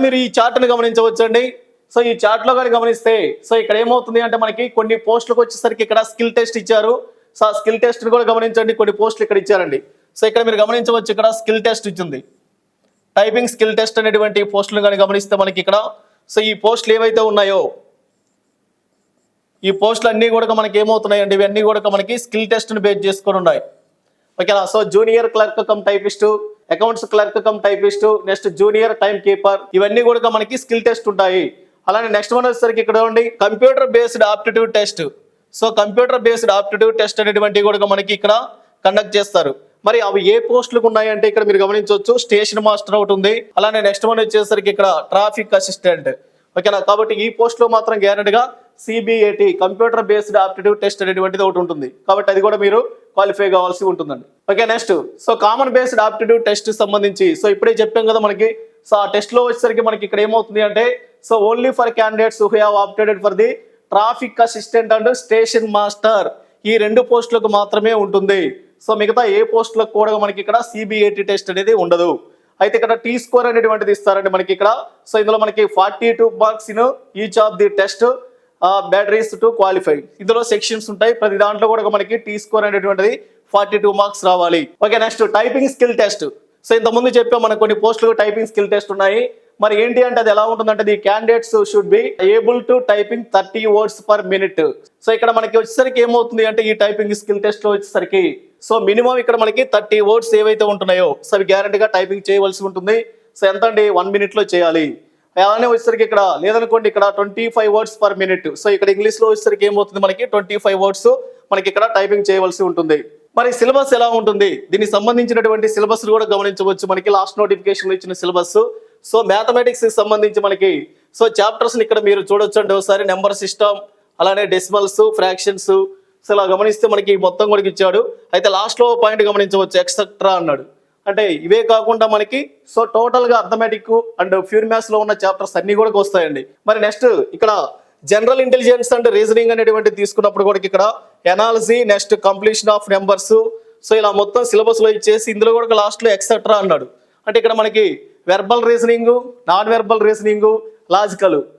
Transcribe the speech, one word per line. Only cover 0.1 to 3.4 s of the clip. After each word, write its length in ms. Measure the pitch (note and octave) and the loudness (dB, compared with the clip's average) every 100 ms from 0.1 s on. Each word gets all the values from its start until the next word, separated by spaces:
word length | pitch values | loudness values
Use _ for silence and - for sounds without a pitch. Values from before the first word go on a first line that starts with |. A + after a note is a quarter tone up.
| B3+ | 0
ఈ 40 | A#3+ - | 0 0
చార్ట్ని 300 | A#3 B3 B3 | 2 2 2
గమనించవచ్చండి. 680 | A#3+ A#3 A3+ A3+ A3+ A3+ A3+ B3+ - _ _ _ | 2 0 2 2 2 2 2 -2 -6 _ _ _
So, 60 | C4 A#3 | 0 0
ఈ 40 | A#3 | 0
చార్ట్లో 320 | G#3 A3+ A#3+ B3 | 0 0 0 0
కానీ 100 | B3 A#3 | 2 0
గమనిస్తే, 400 | A#3 A3+ A3+ A3 D3+ - | 0 -2 0 0 0 -6